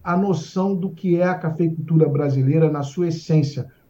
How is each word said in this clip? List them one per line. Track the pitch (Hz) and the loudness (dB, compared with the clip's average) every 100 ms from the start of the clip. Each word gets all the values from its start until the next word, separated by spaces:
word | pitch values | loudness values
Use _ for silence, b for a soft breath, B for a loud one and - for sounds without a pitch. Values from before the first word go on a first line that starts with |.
a | 175 180 | -4 0
noção | 202 175 - 185 196 185 | 0 -2 -4 -4 -2 -2
do | 190 | -4
que | - 185 170 | -4 0 2
é | 180 | 2
a | 180 | 0
cafeicultura | 160 156 165 160 - 160 147 | -4 -2 -2 -2 0 4 4
brasileira | 139 143 135 131 160 156 | 2 0 0 2 4 2
na | 147 | 0
sua | 135 - 170 | -6 -4 -4
essência, | 160 - 156 139 131 - b b | -4 0 2 0 -4 -12 b b